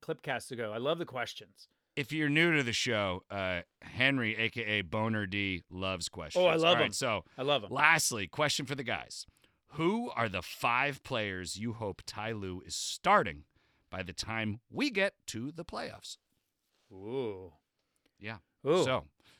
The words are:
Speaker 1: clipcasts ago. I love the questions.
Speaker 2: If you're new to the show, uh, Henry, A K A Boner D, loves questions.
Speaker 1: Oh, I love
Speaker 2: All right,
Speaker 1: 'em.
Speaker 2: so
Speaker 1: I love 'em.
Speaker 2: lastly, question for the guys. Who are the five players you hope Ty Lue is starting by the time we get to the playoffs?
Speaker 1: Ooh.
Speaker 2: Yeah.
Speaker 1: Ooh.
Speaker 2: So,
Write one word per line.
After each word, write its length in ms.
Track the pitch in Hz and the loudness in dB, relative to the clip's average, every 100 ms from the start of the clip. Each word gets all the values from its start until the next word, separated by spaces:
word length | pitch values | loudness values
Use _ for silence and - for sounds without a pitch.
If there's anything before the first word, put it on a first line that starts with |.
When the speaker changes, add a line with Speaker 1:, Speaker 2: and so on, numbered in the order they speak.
Speaker 1:
clipcasts 480 | - 156 - 123 - | -8 -8 -4 -6 -6
ago. 200 | 120 110 | -6 -4
I 40 | 110 | -2
love 200 | 135 170 | -2 -2
the 80 | 165 | -4
questions. 640 | 123 117 - 104 _ - _ _ - | -6 -6 -8 -16 _ -20 _ _ -6
Speaker 2:
If 160 | 127 | -4
you're 160 | 156 151 | 0 2
new 260 | 147 170 | 4 6
to 80 | 156 | 4
the 120 | 120 | 4
show, 480 | 107 127 110 101 90 - | 2 2 2 2 0 -4
uh, 320 | 98 92 90 - _ | -4 -2 -2 -4 _
Henry, 560 | - 107 131 135 110 110 | -10 2 2 4 0 0
A 140 | 113 | 0
K 120 | 120 | 0
A 160 | 107 107 | 0 0
Boner 420 | 87 107 110 110 98 | 0 0 0 0 0
D, 380 | 101 98 90 - | 0 0 -2 -6
loves 400 | 92 95 92 85 | -4 -2 -2 -6
questions. 340 | 95 78 180 | -8 -2 4
Speaker 1:
Oh, 20 | 180 | 4
I 100 | 160 | 6
love 80 | |
Speaker 2:
All 100 | 170 | 6
right, 100 | 175 127 | 6 4
Speaker 1:
'em. 60 | |
Speaker 2:
so 320 | 101 127 104 - - | 0 0 -2 -4 -4
Speaker 1:
I 40 | |
love 220 | 135 143 | 2 2
'em. 60 | 101 | 0
Speaker 2:
lastly, 540 | 131 151 160 - 117 101 | 4 6 6 4 0 -4
question 380 | - 147 - 135 | 0 0 0 -4
for 80 | |
the 100 | 139 | -6
guys. 420 | 120 90 60 - - _ _ _ _ | -4 -6 -6 -14 -16 _ _ _ _
Who 380 | 147 165 226 240 | -2 0 2 -2
are 180 | - 113 | -2 -2
the 140 | 92 | -2
five 600 | - - 123 120 143 135 | -6 -2 2 2 2 -2
players 540 | - 123 104 92 90 95 | -4 -4 -2 -4 -6 -6
you 140 | 117 | -6
hope 300 | 110 107 92 | -4 -6 -8
Ty 280 | - 110 113 | -10 -8 -6
Lue 280 | 110 95 90 82 | -4 -6 -8 -8
is 80 | - | -6
starting 680 | - - 180 202 117 71 - _ _ _ _ | -6 -2 4 6 4 -4 -14 _ _ _ _
by 120 | 90 | -8
the 100 | 92 | -6
time 480 | 87 - 113 110 101 _ | -6 -6 -2 -2 -4 _
we 220 | 117 285 | -2 -2
get 240 | 196 190 - - | 0 -2 -2 -10
to 220 | 214 131 | -8 -8
the 140 | 165 | -8
playoffs? 540 | 175 - 151 - - - _ _ _ _ _ _ _ | -10 -8 -10 -12 -16 -16 _ _ _ _ _ _ _
Speaker 1:
Ooh. 640 | 95 101 135 120 95 92 - _ _ _ _ _ _ | -14 -8 -6 -4 -6 -12 -20 _ _ _ _ _ _
Speaker 2:
Yeah. 200 | 104 113 _ _ 131 | -12 -12 _ _ 2
Speaker 1:
Ooh. 180 | 175 | 4
Speaker 2:
So, 240 | 135 127 73 _ _ - | 4 2 -2 _ _ -20